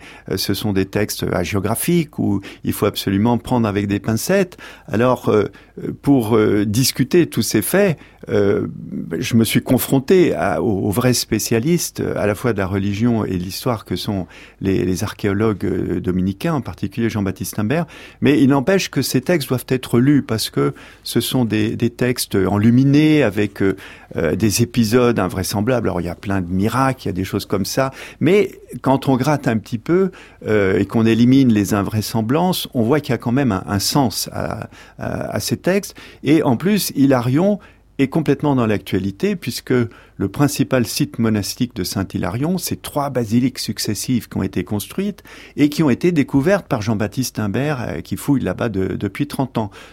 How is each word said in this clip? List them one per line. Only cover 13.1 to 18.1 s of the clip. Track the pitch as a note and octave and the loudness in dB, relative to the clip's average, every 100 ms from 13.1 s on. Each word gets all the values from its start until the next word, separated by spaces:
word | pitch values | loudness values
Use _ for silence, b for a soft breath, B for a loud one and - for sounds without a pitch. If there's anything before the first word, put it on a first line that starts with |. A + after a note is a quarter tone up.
| A2+ | 0
et | - F#2+ | 0 -4
de | |
l'histoire | F2+ - C3 A2 | -6 -6 -4 -4
que | - F#2 | -4 -6
sont | - G2 F2 B B - | -4 -6 -6 B B -6
les, | - F#2 | 0 0
les | F#2 F#2 | 0 -2
archéologues, | G2+ - G#2 G2 A2+ G2 | -4 -4 -2 0 0 0
euh, | G2 F#2 F#2+ F2+ | -2 -2 -2 -2
dominicains, | F#2 F2+ F#2 G2+ E3+ | -2 0 -2 -2 -2
en | D3+ | -2
particulier | G#2 - G2 - A2+ | -4 -8 -8 -4 -2
Jean-Baptiste | G#2+ G2 F#2 F#2 - | -2 -4 -4 -8 -4
Imbert. | G#2 D#3 E3 B B | -2 -2 -4 B B